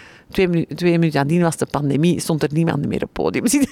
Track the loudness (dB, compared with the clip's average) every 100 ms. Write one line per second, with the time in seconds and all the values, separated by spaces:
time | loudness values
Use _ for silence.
0 | -20 -20 -8 -2 0 0 -2 -2 0 2
1 | 2 2 2 2 0 0 -4 -2 0 2
2 | 2 0 0 -2 0 0 0 0 -2 -4
3 | -6 -4 -2 -2 0 0 0